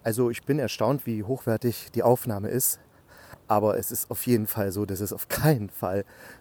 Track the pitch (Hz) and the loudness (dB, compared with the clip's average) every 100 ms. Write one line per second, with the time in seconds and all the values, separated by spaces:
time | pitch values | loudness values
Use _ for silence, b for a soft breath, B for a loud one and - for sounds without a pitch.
0 | 113 110 120 120 - 147 113 - 110 143 | -4 0 0 -2 -2 -2 -2 0 0 0
1 | - 107 101 131 - 110 123 - - 117 | -2 -6 -4 -4 -2 -2 -2 -4 -4 4
2 | 120 123 - 101 104 123 - - _ B | 6 6 2 -4 -2 0 -2 -4 _ B
3 | B B B B - 107 107 - 104 120 | B B B B 0 4 4 2 -2 -6
4 | - 110 - 117 107 - 101 92 101 95 | -6 -4 2 2 2 -2 -2 -2 -4 -4
5 | 101 95 - - 151 135 101 - 98 98 | -4 -6 -6 0 2 2 -2 -6 -4 -2
6 | - B B B | -4 B B B